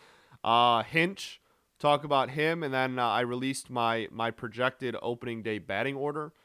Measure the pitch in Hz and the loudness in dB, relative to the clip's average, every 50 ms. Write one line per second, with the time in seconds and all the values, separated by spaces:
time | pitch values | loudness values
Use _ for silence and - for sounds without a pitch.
0 | - - - _ _ _ - - - 110 113 120 120 120 120 113 107 - 147 165 | -20 -20 -20 _ _ _ -16 -6 0 4 6 6 6 6 6 4 2 2 2 2
1 | 165 185 196 - - - - - _ _ _ _ _ _ _ - - 147 147 143 | 2 2 0 -6 -12 -14 -14 -18 _ _ _ _ _ _ _ 0 2 4 4 4
2 | 147 147 143 135 127 117 135 156 151 160 165 170 160 139 131 131 131 131 127 127 | 2 2 2 2 2 2 0 0 0 0 0 0 -2 -2 0 0 0 0 0 0
3 | 120 117 104 117 123 120 123 127 131 135 135 - - - 123 123 117 117 113 113 | 0 2 2 2 0 0 -2 -4 -4 -4 -4 -6 -8 -6 -2 0 0 2 0 0
4 | 107 - - 113 113 113 113 - - 117 - 113 127 127 - - 131 120 110 - | -2 -6 -6 -4 -4 -4 -4 -6 -10 -10 -4 -2 -2 -2 -2 -2 -6 -6 -6 -4
5 | - 120 120 117 123 120 117 113 107 113 107 104 85 - 98 101 120 139 139 139 | -4 -4 -6 -6 -6 -8 -8 -6 -4 -4 -4 -4 -4 -4 -2 -2 -2 -2 -2 -4
6 | 139 147 147 156 151 147 - _ _ | -4 -4 -4 -6 -8 -10 -14 _ _